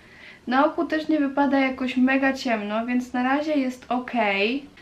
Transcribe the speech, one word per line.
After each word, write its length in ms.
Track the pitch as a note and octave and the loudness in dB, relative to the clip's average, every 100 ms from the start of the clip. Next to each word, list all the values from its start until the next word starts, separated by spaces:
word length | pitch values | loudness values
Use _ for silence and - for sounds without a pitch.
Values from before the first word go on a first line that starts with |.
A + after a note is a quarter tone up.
| - - - - - | -20 -20 -20 -16 -2
Na 180 | B3+ D#4 | 2 2
oku 200 | D#4 D#4+ | 2 -2
też 220 | D#4 D4+ | -2 0
nie 120 | D#4 | 0
wypada 400 | C#4 - C#4 C#4 | 2 2 2 2
jakoś 380 | C4+ C4 B3+ B3+ | 0 -2 -2 2
mega 360 | B3+ C4+ C4+ | 2 4 2
ciemno, 520 | C4 C4 A3 G#3 G#3+ A#3+ | 0 -2 -2 -2 -4 -2
więc 280 | B3 B3 | -2 -2
na 100 | B3 | -2
razie 300 | B3 C#4+ D#4 | 0 0 0
jest 320 | D4 C4 B3+ - | 0 0 -6 -4
okej. 760 | B3 B3 B3 G#3 G3 G#3+ C#4 - - | -4 -2 0 0 2 0 -2 -8 -20